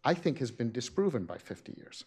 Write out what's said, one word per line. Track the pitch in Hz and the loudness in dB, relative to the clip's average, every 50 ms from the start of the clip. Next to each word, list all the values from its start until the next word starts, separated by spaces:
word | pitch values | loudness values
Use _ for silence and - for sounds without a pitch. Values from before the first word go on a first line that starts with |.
| - | 4
I | 131 175 | 4 2
think, | 170 - 180 135 - | 4 4 0 2 2
has | 135 117 | -2 -2
been | - - 120 117 | 0 0 -2 0
disproven | 110 123 120 - - - 196 196 143 113 92 | 0 -2 -6 -2 2 4 4 4 4 2 -2
by | 82 87 82 | -2 -6 -10
fifty | - - 98 - - - - | -8 -10 -12 -10 -10 -14 -12
years. | - - - - - - | -12 -14 -16 -16 -16 -16